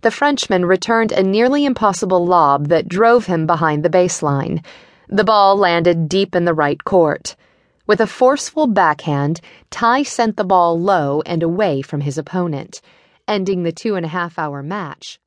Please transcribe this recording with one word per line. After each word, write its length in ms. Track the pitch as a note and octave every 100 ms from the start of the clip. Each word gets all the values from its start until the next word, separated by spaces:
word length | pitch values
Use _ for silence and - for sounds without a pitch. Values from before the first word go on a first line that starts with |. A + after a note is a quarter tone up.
the 80 | A#3
Frenchman 560 | - C#4+ D4 - F#3 F3
returned 440 | F#3 - A3+ A3
a 120 | -
nearly 420 | F#3+ G3+ A#3+ C#4+
impossible 640 | C#4+ B3 G#3+ F3+ F#3+ F#3 F3
lob 420 | F3+ D3 C#3 D3
that 180 | E3 -
drove 380 | F3 A3+ A#3+
him 220 | G#3+ E3+ D#3+
behind 360 | E3+ D#3+ D3+
the 60 | D#3+
baseline. 720 | F3+ F3+ - D3+ C#3 - E3 - - - _ _
The 160 | G3
ball 320 | G#3 G#3+ G3 G3
landed 500 | F#3 E3+ E3+ E3+ D#3+
deep 280 | F#3 G3
in 100 | F3+
the 80 | F3
right 320 | D#3+ D3 C#3+
court. 500 | - F#3+ D#3+ D3 - - _ _ _ _ -
With 120 | G#3
a 80 | A3
forceful 600 | - B3 C#4+ - - D4+
backhand, 760 | G3+ E3+ D3 - C#3+ C#3+ E3 - - _
Ty 320 | - A#3 B3+
sent 340 | C#4+ - A#3 G#3+
the 80 |
ball 340 | F#3+ F#3+ E3+ E3+
low 440 | F3+ F#3+ C#3+ C#3+
and 180 | - E3+
away 380 | E3 F3 G#3 C#3
from 220 | C3+ D3+
his 160 | C#3+ C#3
opponent, 640 | D3 F#3 F3 C#3+ - - _ _ _ _ -
ending 360 | G#3+ F#3+ F#3
the 100 | E3+
two-and-a-half-hour 920 | E3 A3+ G3 E3 F3 F3 E3+ D3+ C#3+
match 560 | C#3 G3+ E3 - - -